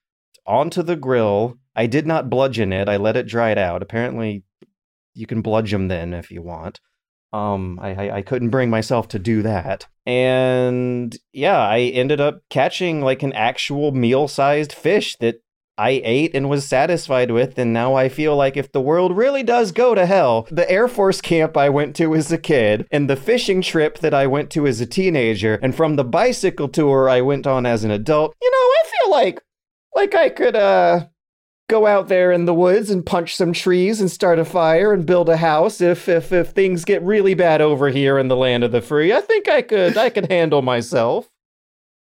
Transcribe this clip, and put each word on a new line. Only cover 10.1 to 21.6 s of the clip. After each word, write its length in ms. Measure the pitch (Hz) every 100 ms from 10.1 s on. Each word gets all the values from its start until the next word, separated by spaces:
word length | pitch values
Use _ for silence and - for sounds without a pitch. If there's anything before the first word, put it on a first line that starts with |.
| 123 127 131 127 127 127 123 123 123 120 - _
yeah, 240 | 131 156 175
I 220 | 104 117
ended 380 | 123 127 131 147
up 220 | 143 147 _
catching, 540 | 135 156 - 180 156
like, 200 | 135 131
an 120 | 139
actual 580 | 107 113 131 - 143 147
meal-sized 800 | 135 117 131 147 - 139 147 147
fish 440 | - 156 202 - -
that 260 | 117 113 _ _ _ -
I 220 | 113 135
ate 300 | 113 127 160
and 140 | 143 139
was 180 | 143 139
satisfied 640 | 131 160 170 - 131 123
with, 280 | 117 107 -
and 160 | 120
now 200 | 113 123 135
I 120 | 131
feel 260 | 135 151
like 220 | 143 135 139
if 160 | 135
the 80 | 139
world 340 | 131 170 185
really 280 | 180 254 277
does 300 | 233 240 214
go 220 | 170 247
to 120 | 214 175
hell, 400 | 190 139 113 113
the 200 | 160 170
Air 180 | 185 247
Force 320 | 240 190 185
camp 340 | - 165 160
I 140 | 160